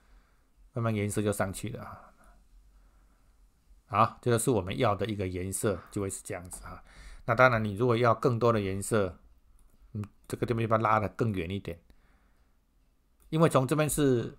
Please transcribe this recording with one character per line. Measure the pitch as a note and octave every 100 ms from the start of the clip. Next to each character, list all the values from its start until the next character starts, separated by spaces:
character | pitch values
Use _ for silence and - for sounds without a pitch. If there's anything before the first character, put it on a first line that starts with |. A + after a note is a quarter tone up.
| _ - _ _ _ _ -
慢 | -
慢 | A#2
颜 | G#2+ G#2
色 | G2+
就 | G#2
上 | G2+ G2
去 | F2+ G#2+
了 | -
啊。 | - - - _ - - _ - _ - - _ _ _ _ _ _ _ _ - _
好， | G2+ A2 -
这 | B2
就 | A#2
是 | -
我 | A2
们 | F2+ -
要 | A#2 G2
的 | G2+
一 |
个 | G2+ F#2
颜 | F2+ F#2+
色， | F#2+ A2+ F2+ -
就 | G#2
会 | G2
是 | -
这 | -
样 | F#2+ F2+
子 | -
哈。 | - - - - - - -
那 | A2+
当 | B2+
然， | A2+
你 | G#2+ G2
如 | B2
果 | A#2
要 | A#2+
更 | A2 C#3+ A#2
多 | A#2+
的 | A2+
颜 | G2 G2
色， | G2 A2+ F#2 E2+ - _ _ - - _ -
嗯， | G#2 G#2 - -
这 | -
个 |
地 | B2 A2+ A2+
方 | A2
拉 | A2 A2
得 | G2
更 | - A2+
远 | F#2+ E2+
一 | G2
点， | F2 E2 _ - _ _ _ _ _ _ _ _ _ _ _ _ _
因 | D#3
为 | D#3+
从 | C3+
这 | C3 D3+
边 | D3+
是 | D#3 C#3+ A#2+ A2